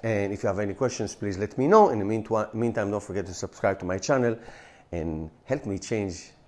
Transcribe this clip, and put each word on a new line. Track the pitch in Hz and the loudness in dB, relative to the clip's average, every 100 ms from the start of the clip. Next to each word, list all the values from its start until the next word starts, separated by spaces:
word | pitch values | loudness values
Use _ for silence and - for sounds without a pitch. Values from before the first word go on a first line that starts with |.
And | 113 107 101 | 0 0 0
if | 101 | 0
you | 110 | -2
have | 95 | 0
any | 104 | -2
questions, | 92 127 - 104 | 0 -2 0 -6
please | - 101 92 | -4 -4 -2
let | 104 - | -4 0
me | 139 | 6
know. | 214 202 | 8 8
In | 113 | 4
the | |
meantwi-, | 98 110 107 110 107 | 0 -2 0 0 0
meantime, | 110 117 113 101 | 0 0 0 0
don't | 104 | -2
forget | - 95 92 | -4 -6 -6
to | |
subscribe | 90 95 - 107 95 | -6 -8 -2 0 0
to | |
my | 90 95 | -2 -2
channel | - 135 120 113 - - - - - | 2 4 4 0 -8 -20 -20 -20 -8
and | 85 82 78 80 - | -4 -4 -4 -8 -14
help | - 143 107 | -6 -4 -2
me | 95 | -6
change | - 113 101 85 - - | -4 -2 -2 -6 -14 -20